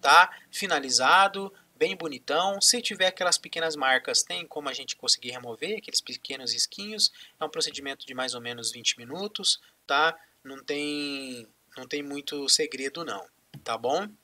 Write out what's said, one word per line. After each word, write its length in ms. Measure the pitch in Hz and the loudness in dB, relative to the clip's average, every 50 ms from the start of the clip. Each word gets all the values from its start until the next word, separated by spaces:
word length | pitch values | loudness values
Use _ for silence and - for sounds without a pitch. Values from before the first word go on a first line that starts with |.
tá? 300 | - 143 147 170 185 185 - - - _ | 8 10 10 10 10 8 4 -16 -20 _
Finalizado, 1000 | - - - 190 165 147 135 131 127 127 127 135 165 185 196 196 190 196 196 196 - - _ _ _ | -8 -6 0 2 2 0 2 2 2 4 6 8 8 8 8 6 4 -2 -8 -8 -10 -16 _ _ _
bem 200 | _ - 185 196 | _ 0 0 0
bonitão. 640 | - - - 139 123 _ - 139 160 180 196 196 196 | -4 -6 -8 -8 -10 _ -2 0 0 2 0 0 2
Se 220 | - - - 240 233 | 4 4 4 2 0
tiver 240 | - 208 180 185 | -4 -2 2 0
aquelas 320 | 185 185 - 185 175 165 - | 0 2 2 0 2 2 0
pequenas 380 | - 156 - 165 165 160 156 | -2 -4 -4 -2 -2 -2 -2
marcas, 460 | 147 135 131 131 127 - - 123 - - | 0 2 4 4 2 2 0 0 0 0
tem 240 | - 175 180 170 | 0 -4 -8 -8
como 220 | 151 - 151 147 139 | -8 -10 -8 -6 -6
a 40 | 127 | -8
gente 240 | 135 131 123 - | -8 -8 -10 -10
conseguir 340 | _ - 120 - - - 123 | _ 2 0 0 2 0 -10
remover 480 | 120 127 120 123 113 - 147 180 214 208 | -10 -8 -10 -10 -8 -6 -6 -6 -6 -6
aqueles 220 | - - - - | -8 -4 -6 -6
pequenos 520 | - - 123 - _ - 135 135 - 120 117 | -6 -6 -14 -12 _ -10 -10 -8 -6 -6 -2
risquinhos. 600 | - - - - - 196 208 220 214 196 - - - - - _ _ | -2 -2 -4 -4 -12 -10 -10 -4 0 0 0 0 -4 -20 -20 _ _
É 60 | 156 | -8
um 40 | 151 | -6
procedimento 580 | - 160 151 151 147 - 139 139 135 _ - | -2 -4 -4 -4 -4 -8 -8 -8 -10 _ -12
de 80 | - 131 | -12 -6
mais 200 | 127 131 127 127 | -6 -6 -4 -6
ou 60 | 123 | -8
menos 320 | 117 120 120 120 113 113 - | -8 -8 -8 -6 -6 -6 -8
vinte 260 | 123 113 - - 120 | -4 -4 -4 -4 -4
minutos, 600 | 120 120 139 175 196 208 - - 196 - - - _ - _ _ _ | -8 -10 -8 -8 -8 -8 -8 -4 0 0 0 0 _ -20 _ _ _
tá? 300 | - 143 143 156 160 165 - - _ _ _ _ | 0 2 4 4 4 2 -2 -16 _ _ _ _
Não 200 | 135 135 135 - | -16 -16 -16 -8
tem, 800 | - 147 143 147 147 147 147 147 143 143 139 135 131 127 120 113 107 _ _ _ _ - | -6 -4 -2 -2 -2 -4 -4 -4 -4 -6 -6 -8 -10 -10 -12 -14 -18 _ _ _ _ -18
não 100 | 131 127 | -16 -10
tem 160 | 127 - 147 143 | -8 -6 -6 -6
muito 460 | 143 143 143 139 - 151 147 139 131 | -6 -8 -8 -8 -6 -6 -4 0 0
segredo 560 | - - 156 147 - 131 135 135 - 127 127 | 2 2 2 -2 -4 -6 -8 -6 -6 -8 -8
não, 200 | 127 107 95 92 - _ _ _ _ - 139 - | -8 -8 -10 -10 -16 _ _ _ _ -20 -14 -8
tá 160 | - 117 113 | -6 -6 -2
bom? 300 | 117 123 143 170 202 214 208 _ | -2 0 0 0 -2 -4 -10 _